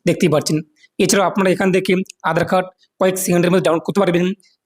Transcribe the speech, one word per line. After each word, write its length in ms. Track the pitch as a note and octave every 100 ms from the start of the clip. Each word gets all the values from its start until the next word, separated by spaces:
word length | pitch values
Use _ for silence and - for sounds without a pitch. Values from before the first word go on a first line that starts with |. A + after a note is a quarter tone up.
| F3
দেখতেই 220 | - E3
পাচ্ছেন। 320 | D3 - D#3 - _ _ -
এছাড়াও 280 | F#3+ G3 F3
আপনারা 240 | G#3 F#3+
এখান 220 | F3+ F#3+
থেকে 220 | F#3 F#3+ F#3 F#3+ -
আধার 220 | - E3
কার্ড 220 | D#3+ F#3 F#3 - _ -
কয়েক 200 | F#3+ F#3
সেকেন্ডের 320 | F#3 F3 F3
মধ্যে 140 | F#3
ডাউনলোড 200 | D#3+ D#3+
করতে 160 | - G3+
পারবেন, 320 | F#3 F3 F3+ G3+ _ _